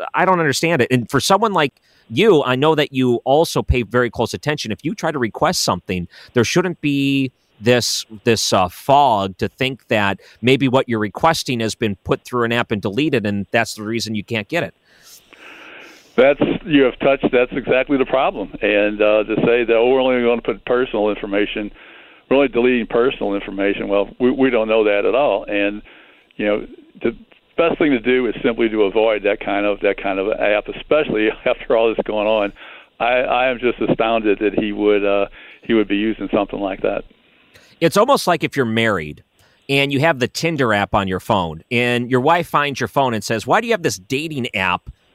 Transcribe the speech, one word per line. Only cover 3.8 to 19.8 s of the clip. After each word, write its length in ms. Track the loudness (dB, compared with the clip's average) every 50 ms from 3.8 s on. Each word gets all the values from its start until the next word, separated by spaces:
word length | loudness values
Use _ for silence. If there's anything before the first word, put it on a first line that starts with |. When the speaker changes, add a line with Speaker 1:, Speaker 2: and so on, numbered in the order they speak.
| 0
Speaker 1:
very 280 | 0 0 0 0 0
close 240 | -2 -4 -4 -4 -4
attention. 380 | -6 -4 -4 -4 -4 -4 -8 -8
If 120 | -8 -8
you 100 | -8 -8
try 160 | -6 -6 -6
to 80 | -4 -2
request 460 | -4 -4 -4 -2 -2 0 0 0 -2
something, 420 | -2 -2 -4 -4 -6 -6 -6 -6 -8 -12 -20 -16 -4 0
there 100 | 0 0
shouldn't 360 | 2 2 0 0 -2 -4 -6 -4
be 500 | -2 -2 0 0 0 0 0 -2 -4 -6 _ _ _ _ -4
this, 460 | 0 2 2 2 2 0 -4 -6 -8 -10 -12 -4 0
this, 280 | 0 0 2 0 0 2
uh, 160 | 2 2 0
fog 680 | -2 -6 -2 2 4 4 4 4 2 0 -2 -4 -6 -6
to 100 | -8 -6
think 380 | -4 -4 -4 -4 -6 -6 _ -2
that 320 | 0 0 2 0 -2 -4 -8 -20 -12 _ 2
maybe 260 | 2 2 4 2 2
what 180 | 2 2 0 0
you're 100 | -2 -2
requesting 640 | -2 -4 -4 0 0 0 2 0 -2 -6 -4 -2
has 140 | -2 -4 -4
been 200 | -2 -4 -4 -4 -4 -4
put 200 | -4 -4 -4 -4
through 200 | -6 -4 -2 -2
an 80 | 0 0
app 200 | -2 -2 -2 -4
and 100 | -4 -4
deleted, 420 | -4 -2 -2 -2 0 0 -2 -2
and 220 | -2 -4 -4 -4 -2 0
that's 220 | -2 -2 -2 -4
the 80 | -10 -8
reason 320 | -6 -6 -6 -6 -6 -6
you 80 | -8 -8
can't 240 | -6 -6 -6 -6 -4
get 160 | -4 -6 -6
it. 100 | -6 -8 _ _ _ _ _ _ -20 -20 -20 _ _ _ -20 -20 -20 -20 -20 -20 -20 -20 -20 -20 -20 -20 -20 -20 _ 2
Speaker 2:
That's, 240 | 4 4 4 4 2 0 -2 -2 -4 -2
you 160 | 0 2 4 4
have 160 | 2 0 0
touched, 280 | 0 0 0 2 0 0 2
that's 200 | 2 0 0 -2
exactly 440 | -6 -4 0 0 0 0 0 0
the 80 | 0 0
problem. 480 | 0 0 0 0 0 -2 -4 -8 -10 -8 -4
And, 400 | -2 0 2 2 2 0 0 0
uh, 220 | 2 2 2 2 2
to 120 | 0 -2 0 2
say 180 | 2 2 2 2
that, 100 | 2 2
"Oh, 140 | 2